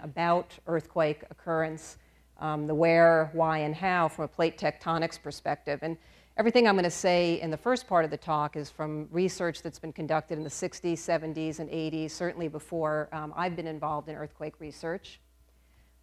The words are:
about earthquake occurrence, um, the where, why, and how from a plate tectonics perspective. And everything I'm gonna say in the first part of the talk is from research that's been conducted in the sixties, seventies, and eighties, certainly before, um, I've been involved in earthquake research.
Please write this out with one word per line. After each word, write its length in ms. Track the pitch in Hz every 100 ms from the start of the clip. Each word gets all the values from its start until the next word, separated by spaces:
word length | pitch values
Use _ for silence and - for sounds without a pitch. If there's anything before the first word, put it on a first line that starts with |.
about 500 | 156 143 170 175 180 - -
earthquake 560 | 165 - 175 156 151 -
occurrence, 640 | - - 160 160 156 - - _ _ _ -
um, 280 | 143 151 151
the 80 | 151
where, 560 | 165 165 165 165 156
why, 260 | 160 160 156
and 140 | 151
how 340 | 156 185 180 160
from 180 | - 151
a 20 |
plate 320 | - 165 -
tectonics 600 | 151 - 165 165 165 -
perspective. 600 | 147 - - - - 143
And 160 | 160 165 - - _ -
everything 300 | 220 247 226
I'm 80 | 196
gonna 160 | 175
say 500 | - 190 175 175 170
in 80 | 165
the 80 | 156
first 300 | 240 247 -
part 180 | 180 156
of 60 |
the 60 | 147
talk 380 | - 151 147 156
is 140 | 143
from 380 | - 156 151 151
research 540 | 165 180 - 170 156
that's 160 | 165 -
been 140 | 160
conducted 440 | - 151 156 - 151
in 60 |
the 60 | 160
sixties, 540 | - 180 - 175 160
seventies, 560 | - 165 160 156 156 156
and 120 | 156
eighties, 420 | 165 156 156 156
certainly 340 | - 175 - 165
before, 640 | 151 - 165 151 151 151
um, 220 | 156 151 156
I've 200 | 180 170
been 120 | 165
involved 400 | 156 151 147 147
in 80 | 151
earthquake 440 | 151 - 156 -
research. 600 | 156 - 165 180 - - _ _ _ _ _ _ _ _